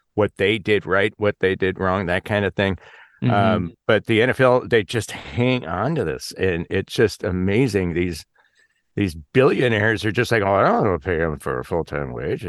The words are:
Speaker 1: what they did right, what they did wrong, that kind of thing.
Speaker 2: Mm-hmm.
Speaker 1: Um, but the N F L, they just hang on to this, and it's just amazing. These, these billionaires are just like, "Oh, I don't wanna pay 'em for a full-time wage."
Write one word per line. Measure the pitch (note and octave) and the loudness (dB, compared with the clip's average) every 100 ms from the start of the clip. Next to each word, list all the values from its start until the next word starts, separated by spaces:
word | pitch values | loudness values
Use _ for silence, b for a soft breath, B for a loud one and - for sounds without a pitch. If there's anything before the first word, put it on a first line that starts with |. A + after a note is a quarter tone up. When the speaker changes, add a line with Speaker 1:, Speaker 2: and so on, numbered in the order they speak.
| _ | _
Speaker 1:
what | - G2+ - | -2 -2 0
they | G2 A2 | 0 0
did | F#2 G#2 E2 | 0 0 2
right, | F#2+ G#2+ - | 0 0 0
what | G#2 - | -2 0
they | F#2 F#2+ | 0 0
did | F#2 F2+ | -2 0
wrong, | F#2+ F#2+ F2 | 0 0 0
that | F#2 | -2
kind | - G#2 G2 | 0 -2 -2
of | - | 0
thing. | G2 F#2 B B B B | -2 -2 B B B B
Speaker 2:
Mm-hmm. | B2+ | 0
Speaker 1:
Um, | G2+ G2 F2+ F2 - - | 2 2 2 -2 -8 0
but | G#2+ - | 0 2
the | A2 | 2
N | B2+ | 2
F | - | 4
L, | C3 B2 G#2+ | 4 4 2
they | A#2 | 0
just | G2+ A#2 - | 2 -4 -4
hang | - - - B2 B2+ D2+ | -10 -10 -2 0 0 -2
on | F2 B2 E3 | -4 -2 -2
to | E2+ | -4
this, | C2 - - | -4 -10 -4
and | F#2+ E2+ - | -2 -2 -2
it's | F#2+ - | -4 -4
just | - G#2+ - | 0 0 0
amazing. | G2 F2+ F#2 G#2 C3+ G2 F2+ | -4 -2 0 2 2 0 -2
These, | E2 F2+ D#2+ - _ _ _ _ _ _ - | -2 -4 -6 -14 _ _ _ _ _ _ -4
these | G2+ D#2+ - | -4 -4 -2
billionaires | C3 C#3 F#3+ B2+ G#2+ A2 G#2+ G#2+ | 2 4 4 0 2 0 0 -2
are | |
just | G#2+ A#2 | -2 0
like, | A#2 | 0
"Oh, | G2 | 2
I | G2 | 2
don't | C#3+ A#3 A#2 | 4 2 0
wanna | E2+ | -2
pay | F#2 E2 | -2 -2
'em | E2 D2 | -2 -4
for | - B1+ | -6 -6
a | |
full-time | B1+ F2 D2+ D2 C2+ | -4 -6 -4 -6 -6
wage." | A#1+ D2 B2 | -6 -6 -6